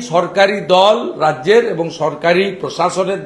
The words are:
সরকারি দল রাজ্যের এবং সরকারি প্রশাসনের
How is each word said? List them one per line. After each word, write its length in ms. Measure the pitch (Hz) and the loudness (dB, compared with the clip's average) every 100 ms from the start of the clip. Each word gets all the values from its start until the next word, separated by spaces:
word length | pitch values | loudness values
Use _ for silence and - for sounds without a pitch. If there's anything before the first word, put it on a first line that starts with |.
| - | -2
সরকারি 440 | 170 170 196 196 208 156 | -2 0 2 2 0 2
দল 220 | 180 202 226 247 143 | 4 4 2 -2 -2
রাজ্যের 380 | 156 135 147 226 233 | -2 0 2 4 2
এবং 120 | 165 165 160 | -2 -6 -4
সরকারি 440 | 151 139 165 180 196 - | -4 -2 0 2 0 -4
প্রশাসনের 600 | 139 - 175 175 185 190 | -8 -2 -2 -2 -4 -4